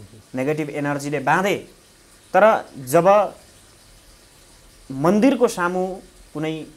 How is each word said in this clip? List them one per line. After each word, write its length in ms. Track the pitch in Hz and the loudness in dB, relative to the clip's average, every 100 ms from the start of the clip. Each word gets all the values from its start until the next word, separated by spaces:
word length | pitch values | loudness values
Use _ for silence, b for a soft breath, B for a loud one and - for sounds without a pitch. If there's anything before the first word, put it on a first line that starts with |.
| 107 110 - | -20 -20 -12
नेगेटिभ 360 | 131 131 151 156 | -6 -4 -4 -6
एनर्जीले 480 | 147 143 143 143 143 | -6 -4 -4 -6 -4
बाँधे। 360 | 131 165 190 151 - - _ _ _ _ _ 185 | 0 0 0 -4 -8 -20 _ _ _ _ _ 4
तर 320 | 208 202 - - | 4 4 -2 -14
जब 560 | 127 156 170 202 185 - - - _ _ _ - - - _ _ - - - - - | -2 2 4 4 2 -6 -20 -20 _ _ _ -20 -20 -20 _ _ -20 -20 -20 -20 -16
मन्दिरको 580 | 135 151 208 247 262 240 | -4 0 4 4 2 0
सामु 480 | - 175 180 185 190 - - - | 0 -4 -2 -4 -6 -16 -20 -16
कुनै 320 | 151 156 160 151 | -8 -6 -8 -12